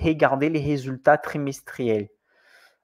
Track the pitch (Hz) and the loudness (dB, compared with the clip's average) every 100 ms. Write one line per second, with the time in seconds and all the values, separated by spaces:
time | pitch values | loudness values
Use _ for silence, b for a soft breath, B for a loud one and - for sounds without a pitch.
0 | 170 156 143 135 151 160 143 147 127 127 | -2 2 2 2 0 0 -2 -4 -4 0
1 | 147 147 - 151 143 139 - - 120 107 | 4 4 2 -6 -6 -8 -14 -4 0 0
2 | 104 _ b b b b b b | -2 _ b b b b b b